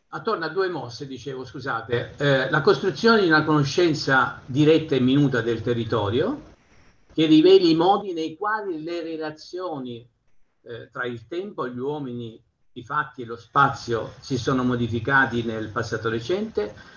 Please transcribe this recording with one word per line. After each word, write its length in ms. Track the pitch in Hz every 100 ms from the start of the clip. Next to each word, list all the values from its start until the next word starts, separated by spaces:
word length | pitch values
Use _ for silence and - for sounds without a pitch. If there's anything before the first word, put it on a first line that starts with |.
| _
attorno 360 | 156 220 196
a 40 | 156
due 200 | 185 185
mosse, 380 | 156 120 - 139
dicevo, 380 | 127 143 127
scusate, 720 | 120 139 131 117 120 120 - -
eh, 340 | 143 135 127
la 100 | 147
costruzione 600 | 170 - 190 - 226 220
di 80 | 180
una 160 | 156
conoscenza 960 | 156 151 139 - 170 139 139 131 120 -
diretta 520 | - 131 151 160 156 135
e 40 |
minuta 400 | 127 139 139 120
del 220 | 117 107
territorio, 920 | 120 117 113 117 101 123 208 294 - _ _ _ _ _ _
che 140 | 151 156
riveli 440 | 156 180 196 170
i 60 | 160
modi 360 | 175 202 202
nei 240 | 165 160 160
quali 460 | 208 214 202 156
le 200 | 160 170
relazioni, 1000 | 160 160 151 156 - 180 180 143 127 117 120 _ _ _ _ _
eh, 260 | 123 117 -
tra 140 | 135
il 240 | 123 117 -
tempo, 400 | 170 202 165 123
gli 100 | 123
uomini, 640 | 135 151 131 120 113 113 _ _ _
i 100 | 123
fatti 400 | 127 147 147 -
e 40 | 113
lo 100 | 117
spazio 800 | - 143 139 - 117 110 107 -
si 180 | - 127
sono 280 | 147 131
modificati 800 | 123 120 113 117 139 139 123 120
nel 240 | 113 110 107
passato 400 | 120 113 110 117
recente 680 | 113 120 196 220 214 208 - -